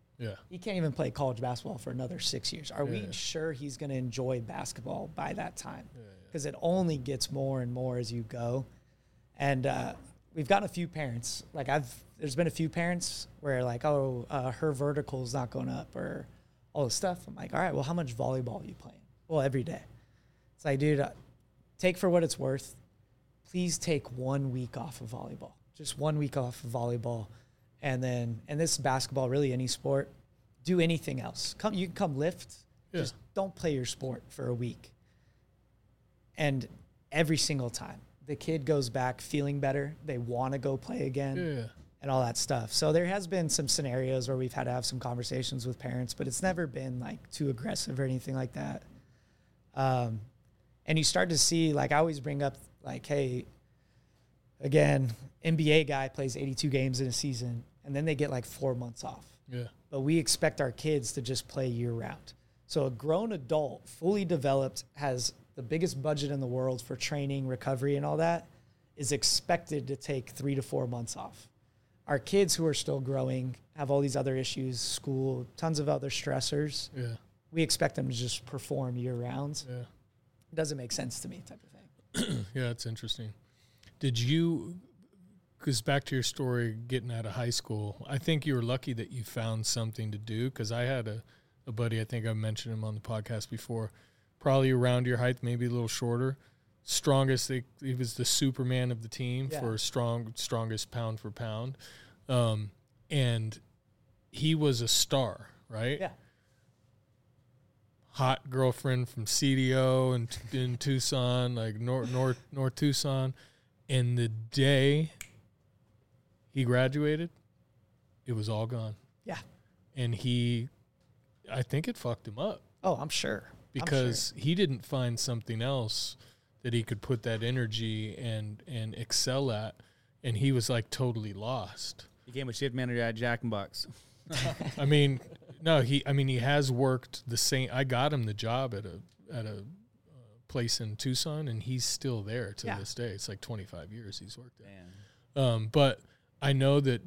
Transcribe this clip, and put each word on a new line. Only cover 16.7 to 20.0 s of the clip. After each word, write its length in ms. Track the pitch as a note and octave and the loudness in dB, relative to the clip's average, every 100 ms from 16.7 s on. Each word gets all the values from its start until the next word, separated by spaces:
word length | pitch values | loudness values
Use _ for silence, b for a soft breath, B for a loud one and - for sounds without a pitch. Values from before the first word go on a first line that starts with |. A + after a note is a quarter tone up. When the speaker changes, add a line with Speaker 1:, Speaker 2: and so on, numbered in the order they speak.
Speaker 2:
all 100 | - | -2
this 120 | B2+ - | 0 0
stuff. 300 | F#3+ F3+ - | 0 -2 -8
I'm 100 | - | -12
like, 180 | - | -4
"All 80 | - | 0
right, 120 | F3+ | 0
well, 100 | C#3 | 0
how 100 | C3+ | 0
much 220 | F3 C#3 A#2 | -2 -2 -2
volleyball 440 | B2+ C3 A#2+ - | 0 0 -2 -6
are 60 | - | -10
you 80 | F3 | -14
playing?" 240 | - - - _ - | -18 -20 -20 _ -2
"Well, 100 | D#3+ | 2
every 240 | C3+ B2+ | 2 0
day." 200 | C3+ - - b | -2 -6 -12 b